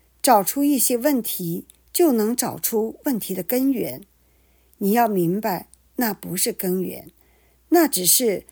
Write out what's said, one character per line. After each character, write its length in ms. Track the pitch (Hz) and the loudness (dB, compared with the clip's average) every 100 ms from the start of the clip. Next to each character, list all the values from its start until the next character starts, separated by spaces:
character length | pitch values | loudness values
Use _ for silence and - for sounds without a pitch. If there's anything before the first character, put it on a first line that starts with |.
| _ _ | _ _
找 220 | 277 214 | 4 4
出 180 | 185 277 | 2 0
一 160 | 285 269 | 2 2
些 180 | - 240 | 0 0
问 240 | 294 262 | 0 0
题， 460 | 220 - 170 185 - _ _ | -2 -6 -6 -6 -10 _ _
就 200 | - 339 | 2 4
能 240 | 226 214 247 | 4 0 -2
找 240 | 226 - | -4 -6
出 400 | - 220 226 - 294 | -4 -2 -2 -4 -4
问 120 | 220 | -4
题 160 | - | -4
的 80 | 185 | -8
根 300 | 170 254 269 | -4 0 0
源。 320 | 240 165 147 - _ _ _ _ _ _ - | 0 -6 -10 -18 _ _ _ _ _ _ -4
你 160 | 196 | 2
要 160 | 233 226 | 2 2
明 320 | 196 170 196 | 2 0 0
白， 280 | 214 170 - _ _ - | -2 -6 -8 _ _ -4
那 180 | 226 | -4
不 220 | 190 180 175 | -4 -8 -4
是 160 | - | -4
根 280 | 185 185 185 | -2 -2 -2
源， 300 | 180 - - _ _ _ _ _ _ | -4 -10 -16 _ _ _ _ _ _
那 180 | 339 311 | 4 4
只 180 | 180 180 | 2 0
是 400 | - 233 180 - | 2 2 -2 -6